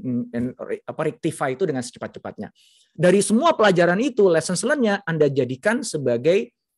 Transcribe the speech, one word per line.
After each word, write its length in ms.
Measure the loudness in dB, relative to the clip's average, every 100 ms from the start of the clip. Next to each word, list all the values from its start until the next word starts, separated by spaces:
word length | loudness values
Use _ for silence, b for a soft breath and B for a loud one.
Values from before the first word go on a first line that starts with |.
| -4
and, 120 | -6 -4
and 160 | -6 -6
re-, 240 | -8 -10 -10 -10
apa, 240 | -6 -6
rectify 480 | -4 -6 -4 -4 -2
itu 80 | -4
dengan 160 | -4
secepat-cepatnya. 720 | -8 -10 -14 -12 -14 -12 -14 _ b b b
Dari 240 | 0 4 4 4
semua 320 | 2 2 4
pelajaran 400 | 4 4 2 2
itu, 320 | 0 2 4
lessons 320 | 4 0 -4
learned-nya 400 | -2 0 0 -2
Anda 240 | -2 0 2
jadikan 560 | 2 -2 -2 -2 -2
sebagai 720 | -2 -4 -2 0 2 2 0 _ _